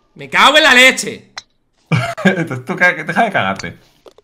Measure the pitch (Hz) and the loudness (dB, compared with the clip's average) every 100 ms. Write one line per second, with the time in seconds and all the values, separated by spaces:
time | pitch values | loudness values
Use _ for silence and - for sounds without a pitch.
0 | _ - 139 175 233 302 311 247 262 247 | _ -20 -6 2 4 4 4 6 4 2
1 | 190 107 - - - _ _ _ _ 123 | -6 -12 -16 -20 -20 _ _ _ _ -4
2 | - - 190 185 160 127 127 180 180 160 | -4 -2 -2 0 -4 -8 -10 -2 0 0
3 | 160 170 233 135 95 95 87 - _ _ | -4 -2 0 0 -2 -4 -8 -14 _ _
4 | - _ | -20 _